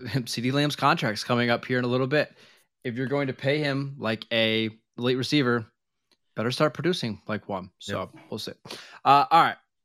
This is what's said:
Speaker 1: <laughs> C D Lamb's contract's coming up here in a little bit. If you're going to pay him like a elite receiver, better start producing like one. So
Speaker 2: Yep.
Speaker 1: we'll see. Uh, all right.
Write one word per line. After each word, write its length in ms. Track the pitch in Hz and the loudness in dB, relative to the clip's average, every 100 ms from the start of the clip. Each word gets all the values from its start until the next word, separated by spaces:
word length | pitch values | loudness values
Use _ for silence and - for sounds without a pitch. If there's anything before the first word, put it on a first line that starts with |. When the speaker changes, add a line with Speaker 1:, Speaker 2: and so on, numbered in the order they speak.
Speaker 1:
<laughs> 220 | 127 131 113 | -6 -4 -4
C 160 | - | -4
D 100 | 123 | -2
Lamb's 240 | 139 147 - | 0 -2 0
contract's 480 | 139 165 127 104 | 0 2 0 -4
coming 280 | - 120 120 | 0 0 2
up 120 | 117 | 0
here 140 | - 127 | 0 -2
in 80 | 123 | 0
a 20 | |
little 200 | 127 131 | 0 0
bit. 260 | 151 - - - _ _ _ | 0 -2 -6 -20 _ _ _
If 120 | 127 117 | -8 -6
you're 100 | 127 | -2
going 220 | 143 135 | -2 -2
to 60 | |
pay 260 | 131 135 147 | -2 -2 0
him 360 | 143 135 139 139 | 0 -2 -6 -6
like 260 | 110 110 - | -4 -4 -2
a 380 | 117 110 110 110 110 _ - | 2 2 2 -2 -6 _ -4
elite 200 | 120 127 | 0 0
receiver, 500 | 123 147 123 120 113 _ _ _ _ _ _ - | 2 2 2 0 -2 _ _ _ _ _ _ -4
better 140 | 113 | -4
start 240 | 131 151 | 0 0
producing 480 | - 160 180 117 101 - | 0 -4 -2 -4 -8 -8
like 200 | 104 - | -8 -6
one. 220 | 95 90 _ | -8 -8 _
So 220 | - 107 | -8 -8
Speaker 2:
Yep. 240 | 90 - - | -8 -12 -14
Speaker 1:
we'll 80 | 110 | -12
see. 140 | - - - - - - 135 | -12 -14 -16 -16 -18 -4 6
Uh, 200 | 143 - | 6 8
all 140 | 165 | 6
right. 140 | 131 - _ _ | 6 2 _ _